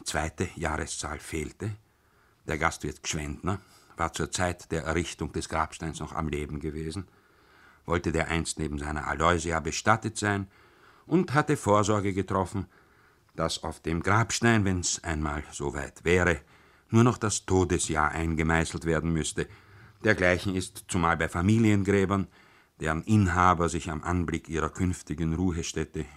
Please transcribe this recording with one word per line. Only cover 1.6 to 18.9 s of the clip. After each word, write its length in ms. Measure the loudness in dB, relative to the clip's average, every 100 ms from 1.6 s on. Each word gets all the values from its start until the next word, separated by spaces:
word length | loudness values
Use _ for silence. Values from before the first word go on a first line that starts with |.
| -8 -8 _ _ _ _ _ _ -8
Der 100 | -2
Gastwirt 460 | 0 -2 -8 -8
Gschwendner 580 | -6 -6 -6 -6 -4 -4 -8 -20 _ -6
war 160 | -6
zur 180 | -2 -4
Zeit 400 | 0 -2 -2 -4
der 120 | -4
Errichtung 480 | 0 -2 -2 -6 -6
des 160 | -6 -4
Grabsteins 520 | -2 -4 -4 -10 -8
noch 140 | -8
am 140 | -6 -4
Leben 320 | -4 -6 -6
gewesen, 480 | -8 -8 -8 -8 -12 _ _ _ _ _ -20 _ -4
wollte 260 | -2 0
dereinst 460 | 0 0 -2 -2 -4
neben 220 | -4 -4
seiner 280 | -6 -6 -4
Aloysia 520 | 2 4 4 2 -2
bestattet 580 | -2 -2 2 2 0 -2
sein 300 | -2 -2 -4 _ _ _ _ _ -2
und 300 | 0 2 0
hatte 200 | 2 0
Vorsorge 580 | 4 4 4 2 0
getroffen, 520 | -2 0 0 0 -4 -8 _ _ _ _ _ _ -4
dass 280 | -2 -2
auf 160 | -8 -8
dem 220 | -4 -2
Grabstein, 640 | 2 2 2 2 4 4 2
wenn's 380 | 0 -2 -4
einmal 400 | -4 -4 -2 -4 -8
soweit 520 | -6 -6 -4 -8 -6
wäre, 380 | 2 4 4 0 -4 -20 _ _ _
nur 140 | 6
noch 160 | 6 4
das 260 | -2 -4 0
Todesjahr 640 | 2 4 2 0 0 0
eingemeißelt 760 | 0 -2 0 2 2 2 -4
werden 280 | -2